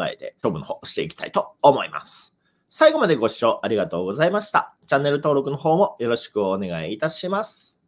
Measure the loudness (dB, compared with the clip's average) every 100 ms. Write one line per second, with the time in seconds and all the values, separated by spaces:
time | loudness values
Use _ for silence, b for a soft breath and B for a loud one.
0 | -4 -6 -14 _ -4 -4 -8 -10 -8 -6
1 | -6 -8 -4 -4 -4 _ 4 4 -2 -8
2 | -10 -12 -14 _ _ _ _ 4 4 4
3 | 2 2 2 2 0 0 0 0 0 -2
4 | -4 0 0 0 0 0 0 _ _ 0
5 | 2 0 2 2 0 -2 2 4 2 0
6 | -2 -2 -2 -2 0 0 -2 -4 -6 -4
7 | -4 -4 -4 -4 -4 -10 -16 -20